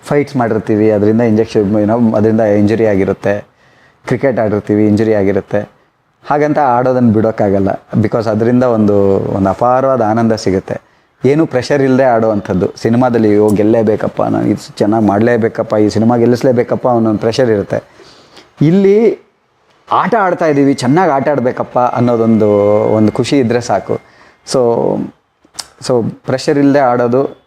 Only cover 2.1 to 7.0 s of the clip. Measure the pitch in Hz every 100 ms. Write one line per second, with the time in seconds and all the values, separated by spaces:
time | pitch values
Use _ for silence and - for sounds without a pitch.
2.1 | 110 107 110 107 104 104 110 110 98 95
3.1 | 95 - 101 - _ _ _ _ _ -
4.1 | 120 139 123 110 104 - 104 107 104 110
5.1 | 107 98 98 - 104 104 _ _ _ _
6.1 | _ - 147 151 151 139 120 127 127